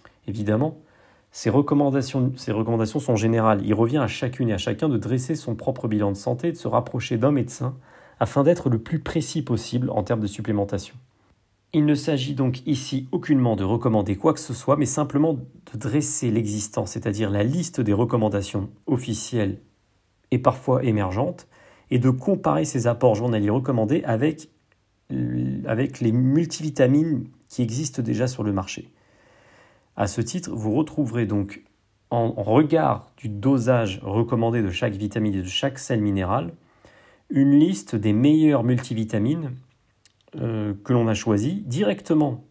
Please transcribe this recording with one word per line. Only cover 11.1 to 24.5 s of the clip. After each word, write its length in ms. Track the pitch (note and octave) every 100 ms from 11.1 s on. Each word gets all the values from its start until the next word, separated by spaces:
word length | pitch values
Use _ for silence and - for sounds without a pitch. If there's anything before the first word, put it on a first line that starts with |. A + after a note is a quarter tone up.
| _ _ _ _ _ _
Il 120 | D#3+ D3+
ne 100 | C#3+
s'agit 400 | - C#3+ C3 C3+
donc 260 | C3 B2+ -
ici 400 | C3+ - C3 C3
aucunement 440 | F#3 - C#4 B2 G#2
de 80 |
recommander 520 | F#2+ A2+ B2+ A2 G2+ G2
quoi 200 | D#3+ -
que 40 |
ce 140 | -
soit, 240 | A2+ - C#3
mais 80 | B2+
simplement 480 | - C#3 C#3+ D#3+
de 440 | C#3 - - - A2+
dresser 500 | - D3+ C#3+ - B2
l'existant, 560 | G#2+ G#2+ G#2+ G#2+ - G#2
c'est-à-dire 460 | G#2 G#2 G2 G#2
la 100 | G2+
liste 400 | G#2+ D#3+ D#3+ -
des 120 | G#2
recommandations 760 | G2+ B2 A#2+ G#2+ G2+ G2 G#2 F#2+ - -
officielles 720 | C3 - G#2 - A#2+ G2 - _ _ _ _ _ _ _
et 80 | B2
parfois 460 | B2+ B2 - B2+
émergentes, 640 | B2+ G#2 F#2+ F#2+ D#3 F3 - _ - _ -
et 60 | B2
de 140 | B2+
comparer 540 | C3 - F#3+ E3 D3+ D#3
ces 200 | C3 A#2
apports 300 | A#2 B2+ G#2
journaliers 340 | B2 A2 G#2
recommandés 540 | A#2 C3 B2 A2 D#3
avec, 460 | - A2+ D3 D#3 -